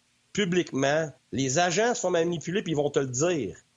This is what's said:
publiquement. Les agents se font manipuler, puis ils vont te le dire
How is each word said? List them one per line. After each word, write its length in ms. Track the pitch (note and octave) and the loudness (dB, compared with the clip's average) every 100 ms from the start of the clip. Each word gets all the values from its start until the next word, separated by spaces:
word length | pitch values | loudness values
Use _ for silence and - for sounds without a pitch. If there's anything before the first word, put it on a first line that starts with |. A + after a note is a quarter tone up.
| _ _ _ | _ _ _
publiquement. 800 | - G3+ F3+ D#3 C3+ C#3 D3+ D#3+ - _ | -2 0 0 0 0 2 2 -2 -8 _
Les 260 | A2+ C3+ C#3+ | -2 0 2
agents 360 | F3+ E3+ A#3 | 2 2 0
se 60 | A#3 | 0
font 100 | F#3 | 0
manipuler, 520 | F3 E3+ E3+ E3 F#3+ | 2 2 -2 -4 -4
puis 100 | F3+ | -2
ils 40 | D3 | -2
vont 140 | D3 | 0
te 100 | D3 | 0
le 60 | C3+ | -2
dire 500 | B2 E3+ E3+ G2 - _ | 0 0 0 -4 -8 _